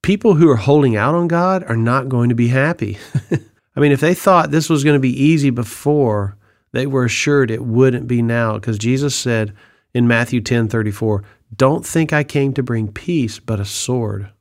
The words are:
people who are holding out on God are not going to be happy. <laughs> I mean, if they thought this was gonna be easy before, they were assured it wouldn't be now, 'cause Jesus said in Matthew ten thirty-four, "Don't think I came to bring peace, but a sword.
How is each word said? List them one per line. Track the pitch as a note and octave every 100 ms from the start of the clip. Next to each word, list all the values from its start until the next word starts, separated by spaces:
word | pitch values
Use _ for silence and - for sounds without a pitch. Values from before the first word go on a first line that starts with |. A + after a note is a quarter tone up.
people | - G3+ A#3 D#3+
who | E3
are | B2
holding | G#2 D3 C#3 G#2+
out | A#2 E3+
on | F3
God | E3+ F3+ F#3+ F#3
are | A2+
not | A2+ C3 C3
going | B2+ A#2+
to | A#2+
be | A#2+
happy. | C3 D3 E3+ G#2 G2 - - - E3
<laughs> | - _ _ -
I |
mean, | D3
if | C#3
they | D3+
thought | F3 - F3+ D3
this | D3+ D3+
was | D#3
gonna | C#3+ D3
be | C3 C3
easy | C#3+ D#3+ C#3
before, | B2 A2 - D3 D3+ B2+ G#2 G2 G2+ _ _ _
they | A#2 C#3
were | C3+ B2
assured | - - C#3+ B2
it | A2+ B2
wouldn't | A2+ C3 B2 A#2+
be | A#2+
now, | A#2 A#2 A2+ G#2+
'cause | G2+ G#2+
Jesus | A2+ C3 C#3+ C3
said | B2 A2+ G#2+ G2+ _ _ _
in | B2 A#2+
Matthew | A#2 A#2+ B2
ten | G2+ A#2+ A2+
thirty-four, | A2+ G#2+ G2+ A2 G#2 G2 _ _ A2
"Don't | C3+ D#3 -
think | E3 D#3
I | D3+
came | D3 D3 C#3
to | C3+
bring | B2 A#2 G#2+
peace, | G2+ - E3+ A#2 -
but | - G#2+
a | G2+
sword. | - - B2+ A2 G2+ G2+ _